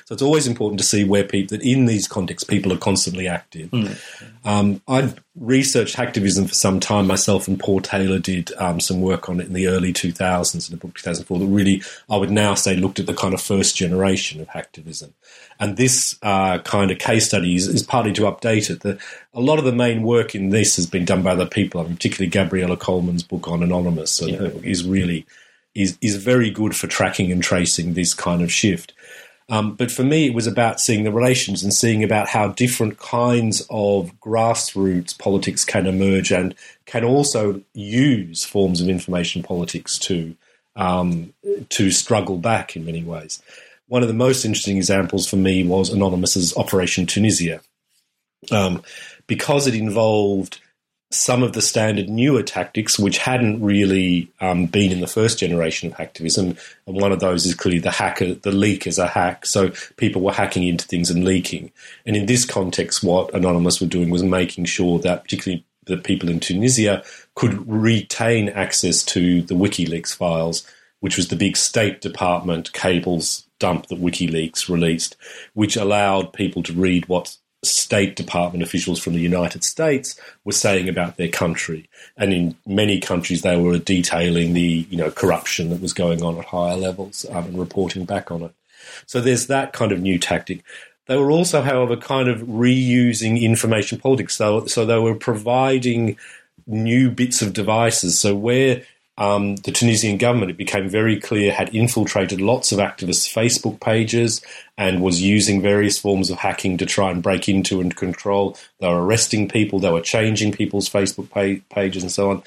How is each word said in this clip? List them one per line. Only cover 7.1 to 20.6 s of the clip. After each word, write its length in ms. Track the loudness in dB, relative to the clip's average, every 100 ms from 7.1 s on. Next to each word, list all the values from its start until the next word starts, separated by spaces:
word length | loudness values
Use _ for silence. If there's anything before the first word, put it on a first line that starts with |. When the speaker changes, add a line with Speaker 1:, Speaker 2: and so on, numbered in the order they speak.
| 2 2 0 0
Speaker 1:
and 100 | -2
Paul 220 | 0 0
Taylor 380 | 0 -2 0 0
did, 340 | -2 -4 -4 -4
um, 220 | -2 -2
some 200 | -2 0
work 280 | 0 -2 -2
on 100 | -6
it 60 | -4
in 60 |
the 160 | -2 0
early 240 | 2 0
two 200 | -2 -4
thousands 560 | -2 0 0 0 -4 -10
in 60 |
a 20 | -12
book, 200 | -14 -12
two 60 |
thousand 220 | -8 -8
four, 140 | -4 -2
that 80 | 2
really, 340 | 4 4 2 -2 -18 -2
I 60 | 0
would 140 | 2
now 240 | 2 2
say, 220 | 2 0 0
looked 220 | 0 -2
at 80 | -6
the 80 |
kind 200 | -2 -2
of 60 | -2
first 360 | 0 0 0 0
generation 640 | 0 2 2 0 -2 -10
of 80 | -12
hacktivism. 640 | -14 -14 -18 -16 -16 -16 _ _ -20 -20 -6
And 180 | -6 2
this, 400 | 2 2 -2 -4
uh, 360 | 0 2 2 0
kind 320 | 0 0 2
of 80 | 0
case 280 | 2 2 2
study 280 | 0 2
is, 140 | 0 2
is 140 | 0
partly 300 | 0 0 0
to 80 | 2
update 460 | 0 0 0 0 0
it. 120 | -4
The, 180 | -6 -6 -10 -20 -14
a 80 | -2
lot 180 | 2 2
of 60 |
the 80 | 2
main 300 | 2 2 2
work 320 | 2 2 2
in 160 | -2 0
this 260 | 2